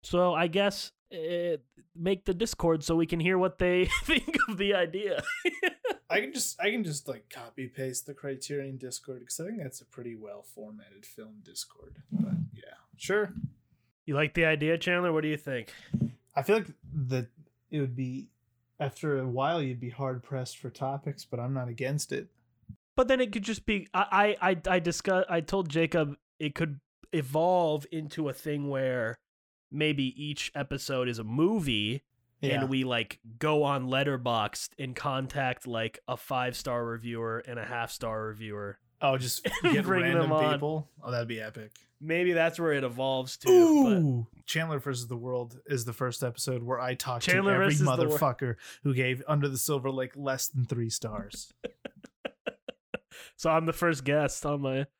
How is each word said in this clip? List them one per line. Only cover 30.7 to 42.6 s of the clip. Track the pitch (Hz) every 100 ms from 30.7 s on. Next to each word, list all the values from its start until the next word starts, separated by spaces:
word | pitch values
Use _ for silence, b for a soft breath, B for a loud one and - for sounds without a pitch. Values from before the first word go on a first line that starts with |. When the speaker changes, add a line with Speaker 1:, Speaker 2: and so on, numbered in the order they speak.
| 139 - 131 123
Speaker 1:
is | 117
a |
movie, | 110 123 170 220 143 110 104 135 _ _ _ _
Speaker 2:
Yeah. | 139 120
Speaker 1:
and | 131
we, | 131
like, | 127 120 110 - 117 113
go | 151 151
on | 143 139 127
Letterboxd | 131 143 135 123 113 104 - - -
and | 131 123
contact, | 147 131 135 147 131 123 127
like, | 113 113 - -
a | 123
five-star | - 131 123 117 - 120
reviewer | 117 117 117 117 113 117 131
and | 120
a | 110
half-star | 120 117 - 117 110 110
reviewer. | 107 110 104 101 - _ _
Speaker 2:
Oh, | 143 135
just | 127 - - -
Speaker 1:
<laughs> |
And | 359
Speaker 2:
get | - -
Speaker 1:
bring | 185
them | 170
Speaker 2:
random | 170 156
Speaker 1:
on. | 156 151
Speaker 2:
people. | 147 147 156 147 -
Oh, | -
that'd | 123 117
be | 113
epic. | 110 110 107 - _ _
Speaker 1:
Maybe | 151 165 180
that's | 170 165
where | 165